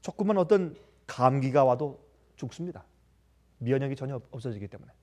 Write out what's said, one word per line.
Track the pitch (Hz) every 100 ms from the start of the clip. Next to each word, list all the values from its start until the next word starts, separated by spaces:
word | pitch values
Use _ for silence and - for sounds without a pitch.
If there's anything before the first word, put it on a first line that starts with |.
조금만 | - - 202 208
어떤 | 175 208 180 - - _ -
감기가 | - 127 139 131 135
와도 | 135 123 147 135 _ _ _ _
죽습니다. | 127 - 175 98 - _ _ _ _ _ _ _
면역이 | 117 135 139 131
전혀 | 135 135
없-, | -
없어지기 | 131 120 107 101
때문에. | 101 - _